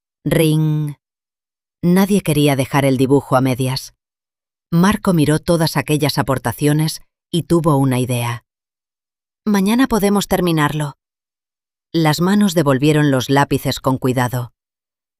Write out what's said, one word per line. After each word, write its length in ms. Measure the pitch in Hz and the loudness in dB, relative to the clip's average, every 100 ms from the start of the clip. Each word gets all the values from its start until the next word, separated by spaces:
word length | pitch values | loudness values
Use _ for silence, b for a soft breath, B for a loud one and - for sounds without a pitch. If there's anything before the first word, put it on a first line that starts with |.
| _ _ | _ _
Ring. 720 | 151 165 156 156 156 151 151 143 _ _ _ _ _ _ _ _ | -2 0 2 0 0 -2 -6 -10 _ _ _ _ _ _ _ _
Nadie 400 | 170 185 196 202 | 0 2 2 0
quería 340 | - 147 147 135 | 0 0 0 0
dejar 300 | 131 143 139 | 0 0 2
el 120 | 127 | 2
dibujo 380 | 131 139 - 131 | 2 2 2 0
a 60 | |
medias. 540 | 131 127 127 135 - _ _ _ _ _ _ _ - | 0 -2 -4 -6 -12 _ _ _ _ _ _ _ -4
Marco 380 | 170 190 214 202 | 0 2 0 0
miró 280 | 170 143 151 | 0 2 0
todas 360 | - 165 160 151 | 0 0 0 -4
aquellas 420 | - 151 139 - | -2 -2 -2 -2
aportaciones 840 | 120 127 120 - 147 151 156 - - _ _ | -2 -2 -4 -2 0 0 -2 -6 -18 _ _
y 140 | 170 | -6
tuvo 320 | - 170 160 139 | 0 0 2 2
una 240 | 135 123 | 0 0
idea. 460 | 127 120 120 117 _ _ _ _ _ _ _ _ _ _ 214 | -2 -4 -6 -8 _ _ _ _ _ _ _ _ _ _ -2
"Mañana 420 | 202 196 240 269 | 0 2 2 0
podemos 420 | 220 202 202 - | 0 2 0 0
terminarlo". 640 | 180 175 160 147 147 143 - _ _ _ _ _ _ _ _ _ | -2 0 0 0 -2 -8 -10 _ _ _ _ _ _ _ _ _
Las 300 | 165 156 151 | 0 0 2
manos 320 | 180 208 208 | 0 2 2
devolvieron 580 | 165 143 131 147 151 147 | 2 0 2 2 2 2
los 180 | 131 117 | 0 0
lápices 520 | 139 139 135 139 - | 0 0 -2 -2 -4
con 160 | 131 131 | -2 -2
cuidado. 560 | 131 127 123 123 120 _ _ _ _ _ _ _ | -2 0 -2 -4 -8 _ _ _ _ _ _ _